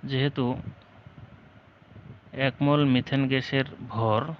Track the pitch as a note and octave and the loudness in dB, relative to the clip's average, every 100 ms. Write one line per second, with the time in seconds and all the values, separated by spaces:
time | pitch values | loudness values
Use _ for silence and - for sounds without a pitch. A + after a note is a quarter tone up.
0 | - C3+ C#3 C#3 B2 B2 - - - - | -4 -2 0 0 -2 -2 -8 -14 -20 -20
1 | - - - - - - - - - - | -20 -20 -20 -20 -20 -20 -20 -20 -20 -20
2 | - - - - C3+ B2 C#3+ D3 D3 B2+ | -20 -20 -16 -2 -2 2 2 4 4 4
3 | A#2+ C#3 C3+ C3 B2+ C#3 C3+ - A#2+ G#2+ | 2 0 0 0 0 -2 -2 -6 -10 -2
4 | A2+ G#2+ C#3+ D#3+ | 2 2 0 -10